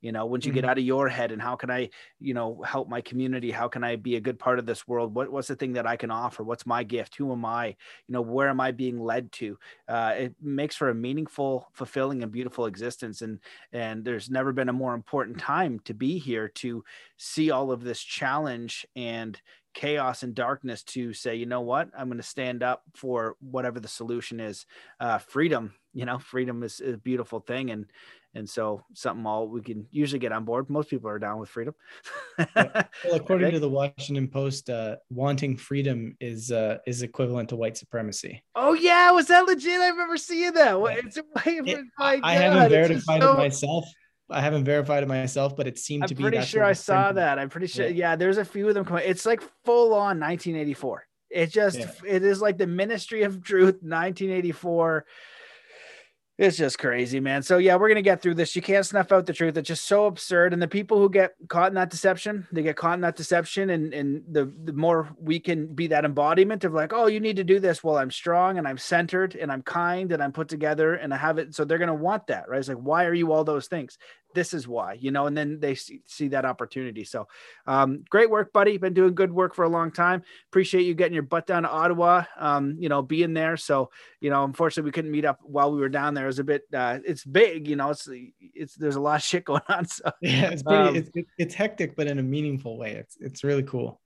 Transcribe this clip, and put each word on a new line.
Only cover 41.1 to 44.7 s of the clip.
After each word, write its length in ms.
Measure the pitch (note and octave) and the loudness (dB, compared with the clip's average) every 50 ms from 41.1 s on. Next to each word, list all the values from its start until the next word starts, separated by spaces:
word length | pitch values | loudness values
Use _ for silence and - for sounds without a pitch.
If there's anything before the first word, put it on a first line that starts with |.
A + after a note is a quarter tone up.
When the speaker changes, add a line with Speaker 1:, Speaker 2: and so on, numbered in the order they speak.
| - D4+ | -10 -12
Speaker 1:
<laughs> 0 | |
oh 40 | D#4 D4+ D4+ | -12 _ -6
my 180 | B3+ - D#4 E4+ E4 C#4 | -2 0 0 0 0 -2
Speaker 2:
It, 160 | C4+ - D4 C#4 B3 _ - | -4 -4 -6 -6 -14 _ -2
Speaker 1:
God, 220 | C#4 C#4 C4+ C#4 B3+ | 0 2 2 2 2
Speaker 2:
I 100 | E3 E3+ | 2 4
haven't 380 | F3 F3 - - F#3 - D#3 D3 | 6 6 6 8 8 8 8 8
Speaker 1:
it's 160 | D#3 E3 E3+ | 6 6 4
just 180 | E3 C#3 - | 2 0 0
Speaker 2:
verified 160 | D#3 D#3 D#3+ - | 0 2 6 6
Speaker 1:
so 100 | C4+ C4+ | 6 6
Speaker 2:
it 40 | C4+ | 6
myself. 460 | - C#3+ C3+ - - C#3 D#3 E3+ E3 - - _ _ _ _ _ _ _ | 4 0 0 -2 -4 -2 -2 -4 -6 -8 -16 _ _ _ _ _ _ _
I 100 | E3+ D3+ | -4 -2
haven't 240 | C3+ D3+ D3+ D3+ C3+ | 0 2 2 2 2
verified 380 | C3+ | 2